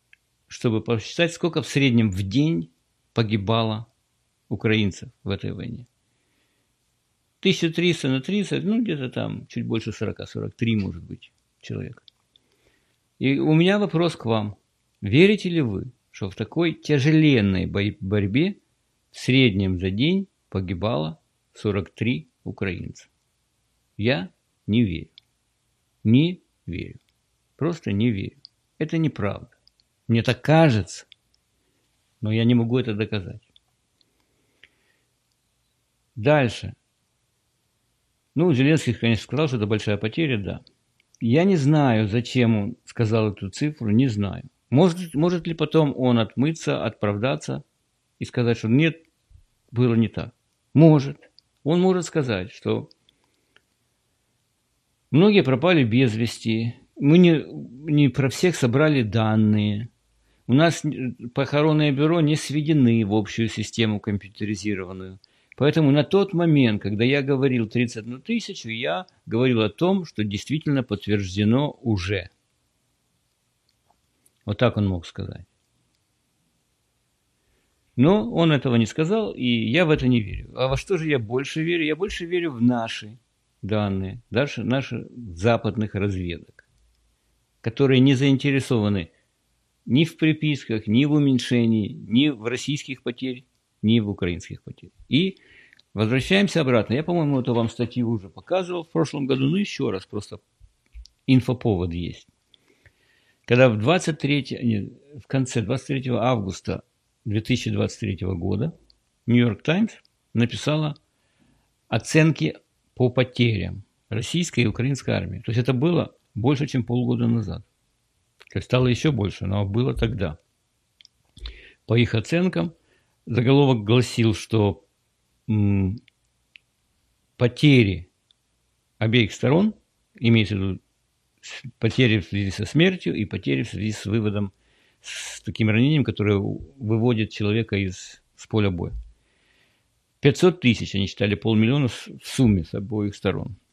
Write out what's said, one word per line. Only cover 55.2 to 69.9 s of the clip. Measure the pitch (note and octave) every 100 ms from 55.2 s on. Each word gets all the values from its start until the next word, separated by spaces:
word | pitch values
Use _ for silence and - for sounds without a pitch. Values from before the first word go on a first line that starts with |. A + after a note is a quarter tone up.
| G#3 G3+
пропали | C3 B2+ F3 E3
без | A#2 A#2+ B2+ G#2+
вести, | A2+ - A2+ A2 A#2 - _ D#4+
мы | C#3+ E3+
не, | F3 D3+ E2+ D3 - B2+ D#3
не | D3 C#3
про | B2+ C3+
всех | - F3+ -
собрали | A#2+ C3+ D#3 C#3
данные, | G#2+ A2 A2 A2 G#2+ G#2+ G#2 G#2 A#2+ _ _ _ _ _ -
у |
нас | B2+ E3 - D3+
н-, | - B2+ - A#2+
похоронное | - C3 C#3+ D#3 D3+ D3
бюро | C3+ D#3 E3+
не | D3+ D3+
сведены | - D3 D3+ D3+ A#2+ A#2 G2+
в |
общую | G#2+ G2+ - A2
систему | - G#2+ - A2 G#2
компьютеризированную. | - G2+ G2 - G#2 G2+ G#2 F#2+ F2+ F#2+ F#2+ F#2+ _ _ _ -
Поэтому | C#3+ D#3+ C#3+
на | C#3+
тот | - G3 G3
момент, | E3 E3+ D3 A#2+ G#2
когда | G2 G#2
я | B2 C#3+
говорил | C3+ C3+ C#3 B2+ G#2+
тридцать | A#2+ A#2+ A2+
одну | A2+ C3
тысячу, | - A#3 - F#3 A2+
я | A2+ C#3 F#3 - _ -
говорил | A2+ B2+ A2+
о | G#2+
том, | - F3